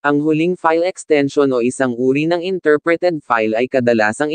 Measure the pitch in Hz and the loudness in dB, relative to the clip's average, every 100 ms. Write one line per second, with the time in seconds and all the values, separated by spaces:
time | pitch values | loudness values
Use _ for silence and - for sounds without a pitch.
0 | 143 147 151 156 170 180 165 165 175 - | 2 0 0 0 0 0 0 0 0 -4
1 | - 151 139 147 139 127 120 - 131 117 | 0 0 2 2 0 0 -2 -2 -4 0
2 | 131 139 156 175 175 185 156 151 - 165 | 0 0 0 -2 -4 -2 0 0 0 0
3 | 180 160 _ 117 110 110 127 135 120 117 | 0 -2 _ 0 0 -2 0 0 2 2
4 | 107 110 151 | 0 -2 -4